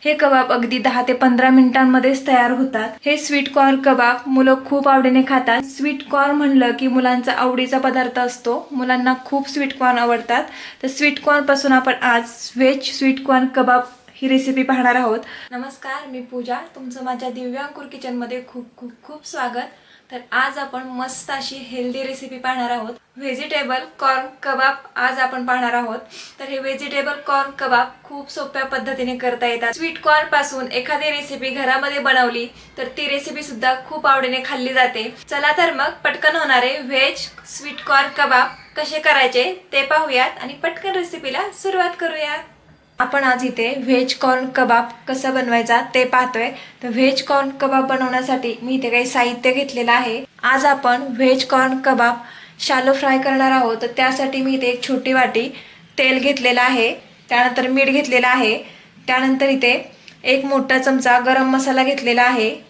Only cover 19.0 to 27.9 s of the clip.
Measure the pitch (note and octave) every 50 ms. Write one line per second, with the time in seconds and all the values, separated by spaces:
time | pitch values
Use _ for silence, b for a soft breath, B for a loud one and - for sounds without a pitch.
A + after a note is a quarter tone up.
19 | _ - D4+ D4+ D4+ - - D#4 C4 B3 A3+ A#3+ C4+ C#4+ b b b b b b
20 | b b C4 B3 B3 - - A#3+ C4+ C#4 C4+ C#4+ C#4 C#4 - B3+ C4 C4 B3+ B3
21 | B3+ B3+ B3 - - - C#4+ C#4 C4 - C4+ C4+ B3 A#3 A#3+ B3+ B3 B3 B3 C4+
22 | C4+ C4 C4 - C4+ B3+ C4 B3 B3+ B3+ B3+ B3+ B3 A#3+ B3 A#3+ A3 A3+ A#3+ -
23 | _ _ _ B3+ C4+ C#4 B3+ B3 D4 D4+ D#4 D4 C4+ A#3+ B3+ B3+ B3+ - - _
24 | C#4+ C4+ C4 C4 C4 C4 - - - C#4 C4+ C4 C4 C4+ C#4 - - - _ -
25 | B3 B3+ C4 C4+ B3 - C4 B3+ B3 B3 B3 B3+ B3 A#3+ A#3+ A#3+ A#3+ A3+ A3 B3
26 | - B B B B B B B C#4 C4+ C#4 C4+ C4 C4+ C4+ - D4 C#4 C#4+ C#4
27 | C4+ D4 C#4+ C#4+ - - C#4+ C#4 C4+ C#4 C#4 - C#4 C4 B3 A#3+ B3+ B3+